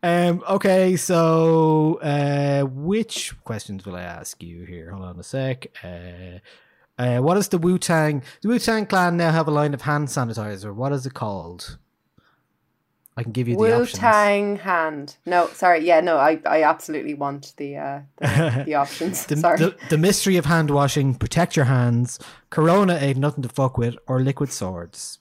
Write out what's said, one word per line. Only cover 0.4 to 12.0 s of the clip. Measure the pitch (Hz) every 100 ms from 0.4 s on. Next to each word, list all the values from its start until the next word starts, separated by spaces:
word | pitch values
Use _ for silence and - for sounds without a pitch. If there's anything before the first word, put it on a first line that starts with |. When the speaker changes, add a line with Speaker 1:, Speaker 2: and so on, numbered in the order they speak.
| -
Speaker 1:
okay, | 196 202 190 185
so, | 180 - 175 165 160 165 160 156 156 156 165
uh, | 147 147 143 143 143 139 139
which | 131 156 208 226 - - -
questions | - 110 - 98
will | 95 90
I |
ask | 87 85 - -
you | 85 85
here? | 87 87 80
Hold | 95 92
on | 87
a |
sec. | 85 135 135 127 - -
Uh, | 90 87 90 87 92 90 _ - _ _ _ -
uh, | 123 123
what | 139 185
is | 202
the | 180
Wu-Tang? | 170 180 - 165 151 147 - -
The | 202
Wu-Tang | 240 - 220 208
Clan | 190 180 170
now | 170
have | 160 156
a |
line | 147 147
of | 139
hand | 147 147 143
sanitizer. | - 120 113 107 98 104
What | 101 135
is | 143 127
it |
called? | - 110 98 82 90 - - _ _